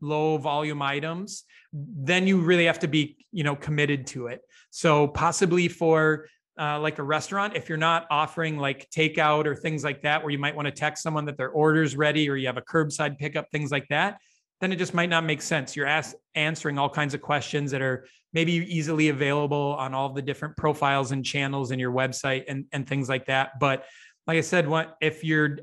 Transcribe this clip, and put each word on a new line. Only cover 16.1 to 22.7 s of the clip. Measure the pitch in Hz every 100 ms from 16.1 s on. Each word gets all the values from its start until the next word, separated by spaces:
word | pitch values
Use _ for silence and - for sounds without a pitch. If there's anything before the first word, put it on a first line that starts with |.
| - _
answering | 160 151 160 156 139
all | 139
kinds | 165 147
of | 143
questions | - 147 - 147 143
that | 135
are | 131 127 - _ _
maybe | 160 165
easily | 170 180 170 151 156 156
available | 139 143 147 147 147 143 147
on | 135
all | 131 135
the | 135
different | 135 135 151 -
profiles | 156 147 143 139 131
and | 135
channels | 123 147 139 139 123
in | 131
your | 127
website | 127 131 127 135 131 131
and, | 135 135